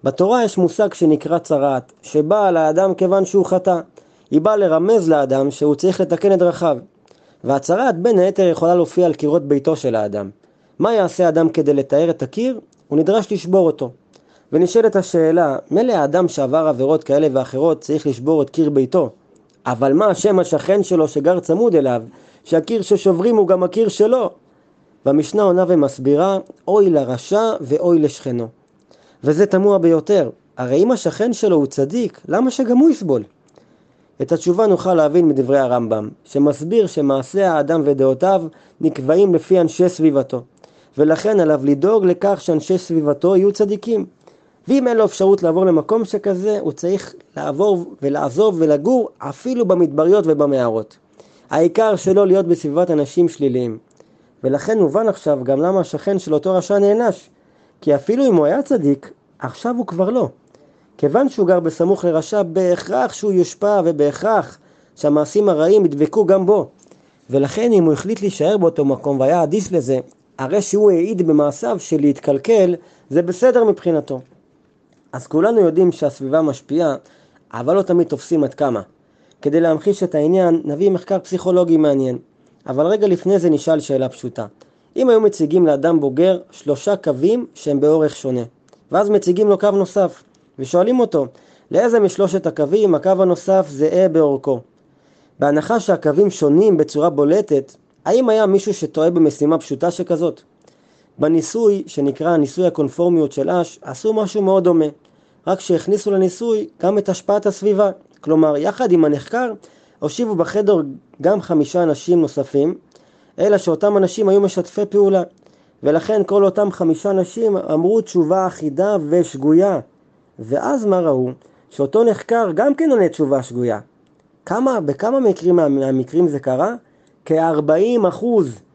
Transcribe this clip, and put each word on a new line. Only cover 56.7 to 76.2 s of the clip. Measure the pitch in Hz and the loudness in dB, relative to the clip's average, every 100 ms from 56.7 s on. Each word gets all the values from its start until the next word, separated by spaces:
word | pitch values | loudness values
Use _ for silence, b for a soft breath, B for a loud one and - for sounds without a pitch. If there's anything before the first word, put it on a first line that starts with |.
| 202 | 0
נענש. | 202 214 233 185 _ b b b b b | 2 2 0 -4 _ b b b b b
כי | - | -2
אפילו | 143 139 240 269 | -2 0 0 2
אם | |
הוא | 180 147 | 4 2
היה | 226 | 0
צדיק, | - - 143 139 - - _ _ | -2 -2 0 -2 -6 -20 _ _
עכשיו | 131 - 233 240 | -12 -8 -6 -6
הוא | 233 | -6
כבר | 170 185 | -4 -2
לא. | 247 151 - _ b b b b - | -2 -4 -8 _ b b b b -4
כיוון | 143 190 269 | 0 2 0
שהוא | - 180 | 0 2
גר | 180 | 2
בסמוך | 165 156 175 190 | 0 -2 0 0
לרשע, | 175 160 160 214 | 0 -2 -2 -4
בהכרח | 180 165 185 175 - - 247 | -2 -2 0 -2 -2 -2 -2
שהוא | - 208 | -4 -2
יושפע | 185 180 - 202 208 | 0 0 -2 0 2
ובהכרח | 165 151 147 139 208 214 123 - b b b _ | 0 0 -2 0 0 0 -2 -16 b b b _
שהמעשים | 147 147 147 208 208 | 0 0 0 0 2
הרעים | 156 160 208 | 2 4 4
ידבקו | 175 143 151 220 185 | 2 0 0 0 2
גם | 196 185 | 2 2
בו. | 208 131 _ _ b b b - | 0 -2 _ _ b b b -4
ולכן | 135 139 208 240 | -2 -2 -2 2
אם | 208 | 4
הוא | 165 | 4
החליט | 147 190 226 | 0 -4 -4
להישאר | 196 - 156 214 | -6 -2 -2 2
באותו | 165 160 | 0 0
מקום | 139 131 143 139 | -2 -2 -4 0
והיה | 135 175 | 2 2
אדיש | 151 202 190 | 0 -2 -2
לזה, | 175 123 131 - _ _ - | -4 -2 -4 -4 _ _ -12
הרי | 135 202 | -4 -4
שהוא | 202 202 208 | -2 2 4
העיד | 175 185 196 165 | 2 0 -2 2
במעשיו | 151 147 143 233 208 | 2 2 -2 -6 -6
שלהתקלקל | - 156 147 139 - 139 - 226 185 175 b b b | -4 0 0 0 -2 -2 2 2 2 -2 b b b
זה | 147 | -2
בסדר | 175 180 254 240 | -2 0 2 4
מבחינתו. | 226 - 180 156 139 131 - _ _ _ _ _ _ _ _ | 2 0 -2 -2 -4 -12 -12 _ _ _ _ _ _ _ _
אז | 127 - | -16 -4
כולנו | 156 196 233 | 0 2 4
יודעים | 175 160 180 | 2 4 2
שהסביבה | 165 147 131 | 2 -6 -4